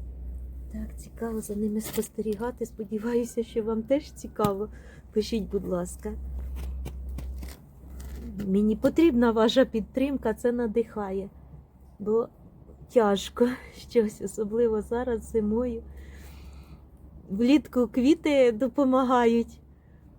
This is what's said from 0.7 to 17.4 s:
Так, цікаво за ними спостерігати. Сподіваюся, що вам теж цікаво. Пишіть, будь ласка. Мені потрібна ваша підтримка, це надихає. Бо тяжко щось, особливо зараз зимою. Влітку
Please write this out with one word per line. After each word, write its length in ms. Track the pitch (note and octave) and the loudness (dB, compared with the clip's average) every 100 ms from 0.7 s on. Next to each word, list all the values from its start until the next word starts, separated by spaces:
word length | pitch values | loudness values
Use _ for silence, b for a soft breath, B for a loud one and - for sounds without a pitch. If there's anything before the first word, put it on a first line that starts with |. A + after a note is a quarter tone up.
Так, 260 | A3 G#3+ - | -8 -8 -10
цікаво 420 | - - A3+ A3 | -14 -8 -6 -6
за 160 | G#3+ G3+ | -6 -2
ними 240 | G#3+ G#3+ | -2 -2
спостерігати. 880 | G#3+ - G#3+ - G#3+ G3+ A#3+ B3 A3+ | -2 -4 -4 -4 -4 -4 -4 -6 -8
Сподіваюся, 760 | - G3+ G#3+ A3+ A#3+ A#3 - | -8 -6 -4 0 0 0 -2
що 200 | A3+ A#3 | -2 -4
вам 200 | G#3+ A3 | -2 -2
теж 280 | A3 C#4 - | 2 0 0
цікаво. 580 | - - - G#3 G3 G#3+ B B B - | -12 -10 0 0 0 -6 B B B -4
Пишіть, 380 | A3 G#3 A3+ F#3 | -2 0 -2 -2
будь 180 | G3 F#3 | -4 -2
ласка. 440 | F3+ F3+ - G#3+ G#3+ - - - - - - - - - - - - - - - - - - - - A#3+ G3+ G3+ | -2 -4 -8 -10 -8 -8 -8 -8 -8 -8 -8 -10 -10 -10 -8 -10 -10 -12 -14 -20 -20 -18 -16 -12 -12 -10 -6 0
Мені 300 | F#3+ G#3+ A3 | 2 4 4
потрібна 540 | C4+ C4+ E4 A#3 A#3+ | 2 6 6 6 4
ваша 340 | A3 A3 C4 | 6 6 6
підтримка, 720 | B3+ A3+ G3 - C4+ C4+ A3+ | 4 2 -4 -2 -2 0 -2
це 180 | A3 B3 | 0 0
надихає. 760 | A#3+ A#3 A3+ A3+ A3 G3+ F#3+ G3 - - - - - - - | 0 0 0 0 -4 -4 -6 -6 -12 -20 -20 -20 -20 -20 -8
Бо 300 | G3+ A3 - - - - - - - | 0 0 0 -6 -20 -20 -20 -20 -8
тяжко 560 | B3 G#3 G3 - - A#3+ B3+ B - | -2 0 0 -4 -2 0 -2 B -20
щось, 440 | - A#3+ G#3+ - | -2 0 0 -4
особливо 640 | G3 G#3 G#3 A3+ A#3 G#3+ | -8 -6 -4 0 0 0
зараз 480 | G3+ A#3 B3+ A3+ - | -2 -4 -2 -6 -4
зимою. 520 | A3+ G#3 A3 B3 A#3 - B B B B B B B B B - - - - - | -2 0 0 -2 -6 -12 B B B B B B B B B -20 -20 -20 -20 -8
Влітку 580 | G3 | 2